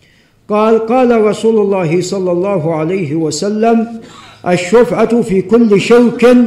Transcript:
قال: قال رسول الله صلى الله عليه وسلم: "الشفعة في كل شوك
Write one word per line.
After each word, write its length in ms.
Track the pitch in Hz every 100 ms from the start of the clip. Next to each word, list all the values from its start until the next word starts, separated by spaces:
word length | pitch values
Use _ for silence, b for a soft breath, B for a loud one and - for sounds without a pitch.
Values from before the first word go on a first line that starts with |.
| b b b b -
قال: 380 | 208 220 226 220
قال 380 | 254 247 226
رسول 340 | 208 - 220 220
الله 440 | 196 196 160 180
صلى 300 | 175 196 180
الله 420 | 175 196 196 156
عليه 400 | 160 160 196 147
وسلم: 840 | 160 156 - 202 214 226 226 226 - B B B B -
"الشفعة 760 | 180 180 226 226 185 226 233
في 200 | 175 190
كل 380 | 185 233 226 196
شوك 460 | - 240 240 - 240 247